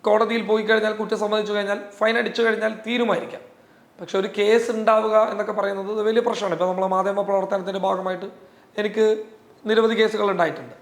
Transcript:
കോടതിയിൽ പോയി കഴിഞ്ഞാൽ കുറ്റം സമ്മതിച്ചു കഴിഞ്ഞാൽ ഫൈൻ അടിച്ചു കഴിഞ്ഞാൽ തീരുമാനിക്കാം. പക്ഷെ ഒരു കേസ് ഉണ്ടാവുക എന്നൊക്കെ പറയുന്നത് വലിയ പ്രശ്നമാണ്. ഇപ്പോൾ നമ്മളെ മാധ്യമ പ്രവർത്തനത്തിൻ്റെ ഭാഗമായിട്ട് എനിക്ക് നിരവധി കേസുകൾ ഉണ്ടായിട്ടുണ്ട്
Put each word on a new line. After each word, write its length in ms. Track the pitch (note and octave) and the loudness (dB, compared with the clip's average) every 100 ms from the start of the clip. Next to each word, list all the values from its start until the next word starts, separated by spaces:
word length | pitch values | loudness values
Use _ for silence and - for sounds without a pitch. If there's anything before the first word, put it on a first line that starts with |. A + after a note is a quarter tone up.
| A3 | 4
കോടതിയിൽ 340 | G#3+ A3 A#3 G3 | 2 2 0 0
പോയി 140 | A3 | 0
കഴിഞ്ഞാൽ 300 | G#3 A3 G#3+ G#3+ | 2 2 2 -4
കുറ്റം 180 | G#3+ G#3+ | -4 -2
സമ്മതിച്ചു 300 | G#3 G#3+ G#3 | 0 -2 -2
കഴിഞ്ഞാൽ 260 | G#3 G3+ G3+ - - | -4 -2 -4 -8 -2
ഫൈൻ 200 | A3 A#3 | 0 0
അടിച്ചു 240 | G#3+ A3+ | -2 0
കഴിഞ്ഞാൽ 300 | A3+ G#3+ A3 A3 A3 | 0 0 -2 -4 -4
തീരുമാനിക്കാം. 560 | A#3+ A#3 E3 - - - _ _ _ _ - | -2 0 -2 -4 -14 -18 _ _ _ _ -18
പക്ഷെ 160 | F3 G3 | -4 -2
ഒരു 80 | F#3+ G3+ | -2 0
കേസ് 340 | G#3 A3+ A#3 | 4 4 2
ഉണ്ടാവുക 440 | A3 A3 A3 A3 G#3+ A3+ | 0 2 2 4 2 2
എന്നൊക്കെ 220 | G#3 G#3 G#3 | -2 -4 -2
പറയുന്നത് 420 | G3 G3 G3 G#3+ G#3+ | -2 -4 -6 -2 0
വലിയ 140 | A3+ A#3 | 2 0
പ്രശ്നമാണ്. 280 | G#3+ G3+ E3 | -2 -4 -2
ഇപ്പോൾ 140 | F#3 | -2
നമ്മളെ 160 | F#3 F#3+ | 0 0
മാധ്യമ 340 | F#3 F#3+ G3+ G3 | 0 0 -2 0
പ്രവർത്തനത്തിൻ്റെ 520 | G3 F3+ G3 F#3 F#3+ F#3+ | 0 0 -4 -4 -2 -2
ഭാഗമായിട്ട് 400 | F#3 F#3 F3+ G3 - - _ _ - | -2 -4 -6 -10 -16 -20 _ _ -6
എനിക്ക് 240 | G#3 G#3 G#3+ A3 - - _ - G#3+ | -4 2 2 2 -4 -18 _ -12 0
നിരവധി 260 | A3 A3+ A3 | 2 4 4
കേസുകൾ 300 | A3 G#3+ G#3 | 2 2 0
ഉണ്ടായിട്ടുണ്ട് 440 | F3+ E3 D3+ B2+ - | 2 0 0 -14 -20